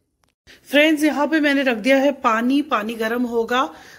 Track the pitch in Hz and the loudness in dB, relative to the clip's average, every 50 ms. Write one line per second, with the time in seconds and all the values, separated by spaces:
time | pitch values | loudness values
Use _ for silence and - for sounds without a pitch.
0 | _ _ _ _ _ _ _ _ _ - - - _ - - 285 302 320 320 285 | _ _ _ _ _ _ _ _ _ -20 -20 -20 _ 0 2 4 4 4 4 2
1 | 302 302 254 262 294 269 320 320 294 294 277 277 277 262 240 214 196 262 269 269 | 0 0 0 0 -2 0 0 0 0 0 0 0 0 0 -2 0 2 2 2 4
2 | 262 285 277 277 - 247 220 226 233 247 269 285 302 - 262 220 208 220 233 214 | 2 0 0 0 -2 0 0 0 0 0 0 0 0 -2 -4 -4 -4 -6 -6 -6
3 | 226 226 233 247 247 233 233 233 226 226 247 254 277 - - - - - - | -4 -4 -4 -4 -4 -4 -2 -4 -2 -2 -2 -2 -2 -4 -6 -14 -20 -20 -20